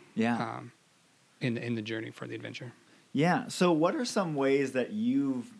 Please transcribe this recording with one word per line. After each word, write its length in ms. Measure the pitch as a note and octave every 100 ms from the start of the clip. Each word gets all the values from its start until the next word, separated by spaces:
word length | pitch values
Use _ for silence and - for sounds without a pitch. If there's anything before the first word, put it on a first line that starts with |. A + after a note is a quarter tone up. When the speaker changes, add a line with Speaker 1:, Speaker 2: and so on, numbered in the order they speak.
| - -
Speaker 1:
Yeah. 220 | A2+ A#2
Speaker 2:
Um, 340 | A#2 A#2 B2 - _ _ _ _ _ -
in, 160 | C3+ A#2+
in 180 | A#2+ A#2
the 60 |
journey 300 | G#2+ A2 A#2
for 160 | A#2 B2
the 80 | A2+
adventure. 360 | A2+ A2+ B2 - - - _
Speaker 1:
Yeah. 340 | C3 D#3+ D#3+ -
So 240 | - F#3
what 240 | D#3+ E3 C4
are 100 | B3
some 300 | - F3+ D3
ways 360 | C3+ C#3 C3+
that 180 | A#2+ A#2
you've, 600 | G#2+ A#2 C3+ C#3 B2+ A2+ -